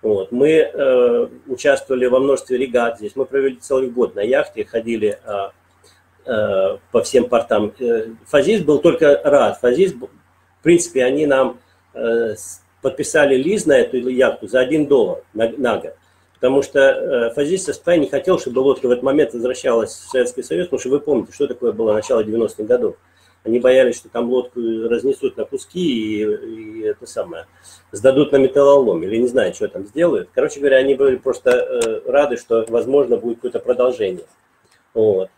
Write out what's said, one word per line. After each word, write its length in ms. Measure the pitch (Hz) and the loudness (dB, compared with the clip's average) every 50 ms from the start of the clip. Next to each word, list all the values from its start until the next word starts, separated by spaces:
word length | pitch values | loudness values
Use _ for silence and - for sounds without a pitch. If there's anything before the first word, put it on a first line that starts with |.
Вот, 300 | - 110 107 98 95 98 | 0 0 -2 -2 -2 -4
мы, 180 | 117 123 139 151 | -2 0 2 4
э, 760 | 160 160 151 - - - 143 135 127 123 123 120 120 120 120 120 - - _ - | 4 4 2 0 -2 -2 0 2 2 4 4 2 2 0 -2 -4 -6 -20 _ -10
участвовали 580 | 131 123 - 147 139 135 - - 135 127 123 | -10 -2 0 0 0 0 0 -4 -2 0 0
во 140 | 123 123 131 | 2 2 2
множестве 380 | 135 139 139 127 - - 127 120 | 2 2 0 -2 -2 -4 -4 -4
регат 400 | 135 131 117 123 120 117 117 - | -2 -2 0 0 0 0 -4 -6
здесь, 180 | 107 104 - | -12 -12 -6
мы 100 | 135 131 | -6 -6
провели 300 | - 131 139 135 135 127 | -4 -2 -2 -2 -2 -4
целый 340 | 120 - - 139 131 131 123 | -6 -8 -4 -2 -2 -2 -2
год 260 | 117 123 117 95 - | -2 -2 -2 -2 -2
на 60 | 104 | -4
яхте, 420 | 101 113 127 143 151 - - 117 104 | -2 0 0 0 0 -4 -6 -10 -10
ходили, 560 | - - 113 110 117 117 107 104 107 98 - _ | -6 -6 -6 -4 -4 -4 -2 -2 -2 -4 -4 _
э, 240 | 110 104 101 98 98 _ _ _ _ _ _ _ _ _ _ _ _ _ _ _ | -8 -6 -6 -6 -8 _ _ _ _ _ _ _ _ _ _ _ _ _ _ _
э, 520 | - 120 107 107 104 98 95 95 98 98 - _ _ | -6 -2 -2 0 0 0 0 0 0 -2 -6 _ _
по 100 | - 120 | -2 -2
всем 280 | - - - 127 113 - | -2 2 2 2 2 2
портам. 440 | - 117 113 - 117 104 104 104 - _ | 0 -2 0 0 0 0 0 -2 -6 _
Э, 280 | 131 120 117 113 110 113 113 - _ - | -2 -2 -2 -2 -2 -6 -12 -20 _ -2
Фазис 360 | - 143 135 160 226 214 165 | 0 0 2 2 0 0 2
был 160 | 143 151 135 | 2 0 4
только 420 | - 170 143 - 160 147 143 139 - | 4 2 2 4 4 4 4 4 2
рад. 360 | 151 143 139 120 104 - - | 2 2 4 2 2 -2 0
Фазис 340 | - 123 123 143 190 185 - | 0 0 2 2 2 0 0
б-, 140 | - 127 - _ _ _ _ _ _ _ _ _ _ | -8 -16 -18 _ _ _ _ _ _ _ _ _ _
в 40 | _ | _
принципе, 400 | 156 175 170 - - - 131 123 | 4 4 4 2 0 -2 0 0
они 220 | 127 135 147 156 | 0 2 0 0
нам, 340 | 147 139 135 131 117 120 - _ _ _ _ _ _ _ | 2 2 2 2 0 -2 -10 _ _ _ _ _ _ _
э, 420 | 120 120 117 117 117 117 110 107 | -6 -4 -2 0 0 -2 -4 -6
с-, 260 | - - - - - _ _ _ _ | -8 -12 -18 -18 -20 _ _ _ _
подписали 540 | - 135 131 - 147 - - 156 147 139 135 | -4 -4 -4 -4 -8 0 2 4 4 4 4
лиз 300 | 127 135 165 208 208 143 | 2 2 0 -2 0 2
на 120 | 156 143 127 | 4 4 4
эту 200 | 113 - - 127 117 127 | 4 2 -2 -4 -4 -2
яхту 380 | 127 123 131 117 - - - 98 | 2 2 2 2 2 -2 -10 -2
за 120 | 113 127 | 0 0
один 280 | 127 127 151 156 147 - | 2 2 0 -2 2 2
доллар 360 | 143 131 107 90 87 - - _ _ | 2 2 2 2 -2 -8 -10 _ _
на, 160 | 107 113 113 | -4 -4 -2
на 280 | 117 - 123 120 107 92 | -2 -2 -2 -2 -2 -2
год. 180 | - 80 - _ _ _ _ _ _ _ _ | -4 -10 -16 _ _ _ _ _ _ _ _
Потому 260 | _ - 127 135 143 | _ 0 2 2 2
что, 180 | 135 - - 143 | 0 0 2 4
э, 500 | 135 135 131 - 135 127 139 123 117 117 - | 4 4 4 2 -2 -2 -2 0 -2 -2 -2
Фазис 340 | - 143 147 185 185 - - | -2 -2 -2 -2 -4 -4 -6
С 100 | 139 - | -8 -6
П 200 | _ - 175 165 | _ 0 2 2
не 100 | 143 - | 2 0
хотел, 320 | - 135 - 185 185 - | -2 -4 0 0 0 0
чтобы 200 | - 131 120 127 | 0 -4 -2 0
лодка 280 | 131 139 131 127 - 123 | 2 2 0 2 2 0
в 40 | |
этот 120 | 123 120 123 | 0 2 0
момент 300 | 135 135 151 147 - - | 0 2 2 2 0 -2
возвращалась 580 | 120 113 123 127 - - 143 120 117 110 - | -4 -4 -4 -4 -2 -2 0 0 0 0 -2
в 180 | - - - - | -8 -16 -18 -4
Советский 340 | - 131 123 123 - - - | 0 0 0 0 -2 -10 -8
Союз, 220 | - 156 175 - | -4 -4 -4 -2
потому 140 | - - 123 | -2 -4 -6
что 100 | - 127 | -2 0
вы 100 | 135 147 | -2 -2
помните, 340 | 143 151 143 120 101 - - | 0 0 0 0 0 -4 -4
что 140 | - 143 127 | -4 -4 -4
такое 240 | 123 120 123 117 | -4 -4 -4 -4
было 220 | 104 107 117 107 104 | -2 0 0 0 0
начало 300 | 107 107 - 131 113 107 | 0 0 0 -2 0 0
девяностых 440 | 107 107 117 113 104 - - 107 107 | 0 -2 -2 -2 -2 -4 -8 -2 0
годов. 280 | 123 123 117 101 82 _ _ _ _ _ _ _ _ _ _ | 0 0 0 -2 -4 _ _ _ _ _ _ _ _ _ _
Они 160 | 110 113 120 | -2 -2 2
боялись, 380 | 123 127 127 131 131 123 120 - | 4 4 6 6 4 4 0 -4
что 120 | - 110 | -12 -10
там 200 | _ 120 117 120 | _ -6 -4 -2
лодку 300 | 127 127 123 - _ 123 117 113 113 110 113 117 | -2 -2 -2 -4 _ -6 -6 -4 -4 -4 -2 -2
разнесут 480 | 117 113 107 139 135 - 139 127 - - | -2 -2 0 -2 -2 -2 -4 -6 -4 -4
на 80 | 107 | -10
куски 340 | - - 131 - _ _ 180 | -8 -8 -12 -12 _ _ -4
и, 440 | 180 160 127 113 110 107 107 104 107 | -4 -2 -2 -2 -4 -4 -4 -4 -2
и 580 | 107 104 104 - 113 110 110 110 107 107 113 | -2 -4 -4 -6 -12 -14 -14 -16 -16 -14 -8
это 240 | 107 107 104 _ 123 | -6 -6 -6 _ -10
самое, 400 | - - 117 98 90 85 82 82 _ _ _ _ - - _ _ _ | -14 -10 -10 -10 -8 -10 -16 -16 _ _ _ _ -20 -20 _ _ _
сдадут 400 | - 101 107 131 135 139 147 143 | -16 0 2 2 4 4 2 2
на 60 | 143 139 | 4 2
металлолом, 680 | 135 - - 143 143 139 143 143 131 110 90 82 82 | 2 4 4 4 6 6 6 6 4 2 0 -2 -2
или 140 | 92 107 113 | -4 -2 0
не 100 | 123 123 | 0 0
знаю, 260 | 120 131 110 107 98 | 0 0 0 0 -2
что 140 | - 107 101 | -6 -8 -8
там 180 | - 90 98 | -6 -10 -14
сделают. 440 | 104 _ 143 170 175 143 98 87 _ _ | -10 _ 0 0 0 0 -2 -4 _ _
Короче 260 | 127 131 147 - 143 | -2 -2 -2 -2 0
говоря, 180 | 139 143 135 131 | 2 2 4 2
они 180 | 131 139 139 | 2 0 2
были 220 | 127 139 139 127 123 | 2 2 2 2 0
просто, 340 | _ 131 120 - _ 127 | _ -4 -6 -2 _ 2
э, 500 | 123 123 120 127 127 120 117 113 110 107 - 127 | 2 2 0 -2 -2 -2 -2 -2 -2 -6 -6 -2
рады, 280 | 127 143 147 147 123 117 | 0 0 2 0 -2 -6
что, 280 | - _ 113 113 110 113 | -4 _ -2 -2 0 0
возможно, 480 | 113 117 110 120 135 143 139 117 120 104 | -2 -2 -2 2 2 2 2 2 0 -2
будет 180 | 104 120 117 | -2 -6 -8
какое-то 240 | - - 123 - 117 | -6 -8 -8 -8 -6
продолжение. 680 | - 120 123 120 123 127 123 110 107 95 90 87 - _ _ _ _ _ _ _ _ _ _ _ _ _ _ | -4 -2 -2 0 0 0 0 -2 -4 -4 -4 -8 -12 _ _ _ _ _ _ _ _ _ _ _ _ _ _
Вот. 340 | 117 110 110 101 92 95 92 _ | 0 2 2 2 0 -2 -6 _